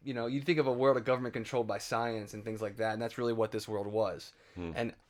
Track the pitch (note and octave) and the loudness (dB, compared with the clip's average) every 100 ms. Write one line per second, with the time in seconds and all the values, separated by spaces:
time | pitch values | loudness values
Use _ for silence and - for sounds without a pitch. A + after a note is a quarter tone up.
0 | C3+ B2 A#2 C#3 C#3+ D#3 C3+ B2 C3+ B2+ | -6 -4 -2 0 2 4 4 6 6 6
1 | A2+ B2+ B2 A#2 A2 B2+ A2 G2+ - A2+ | 4 0 0 -4 -2 0 0 -2 -2 0
2 | A#2 A2+ G2+ G#2+ A2 A2 G#2+ G2+ A2 A2 | 0 -2 -6 -8 -6 -4 -6 -2 -2 0
3 | A#2 - A#2+ A2+ A2 A2 G#2+ G#2 G2+ G#2+ | -4 0 0 2 2 0 -4 -4 0 0
4 | G2+ D2+ - - - F2+ E2+ D#2+ A#2 - | 0 -2 -10 -18 -16 -8 -6 -2 -4 -6
5 | _ | _